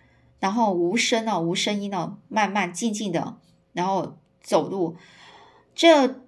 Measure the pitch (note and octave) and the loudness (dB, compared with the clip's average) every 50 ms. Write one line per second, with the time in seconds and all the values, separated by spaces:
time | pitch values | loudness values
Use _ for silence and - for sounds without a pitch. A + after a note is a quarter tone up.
0 | _ _ _ _ _ _ _ _ F#3+ F#3+ G3+ A#3+ A3+ G#3 F#3 F3 E3+ F3 G3 A#3+ | _ _ _ _ _ _ _ _ -2 -2 0 2 2 2 2 2 0 0 0 0
1 | - - B3 A3+ A3 A3+ G3+ E3+ E3 E3+ F#3 F#3+ - G#3 G#3 G3+ G3+ G3 G3 F3+ | 0 0 0 0 0 0 -2 -2 -2 -2 -2 -2 -2 -2 -2 -4 -4 -6 -4 -6
2 | D#3+ E3 G#3 - - - G3+ A3 G#3 G3 G3 G#3 F#3 F3 F3 - A#3 A3+ G#3 G#3+ | -6 -6 -8 -12 -14 -6 -2 -2 0 0 0 -2 -4 -4 -4 -4 -4 -4 -4 -4
3 | A3 F#3+ E3+ D#3 B2 - - - _ _ _ _ _ _ - E3+ F3+ F#3+ G3 F#3 | -4 -4 -4 -4 -4 -6 -10 -16 _ _ _ _ _ _ -6 -4 -2 -2 -2 -2
4 | D3+ - - - _ _ _ _ - - G#3 E3 - - F#3+ G3 E3+ E3 E3 - | -4 -6 -10 -18 _ _ _ _ -4 0 0 0 0 0 -4 -4 -4 -4 -6 -10
5 | - - - - - - - - - - _ _ _ _ _ - D4+ E4+ D#4 C#4+ | -18 -20 -20 -20 -20 -20 -20 -20 -20 -20 _ _ _ _ _ 4 6 8 8 8
6 | C4 B3 C4 - - | 6 2 0 -4 -16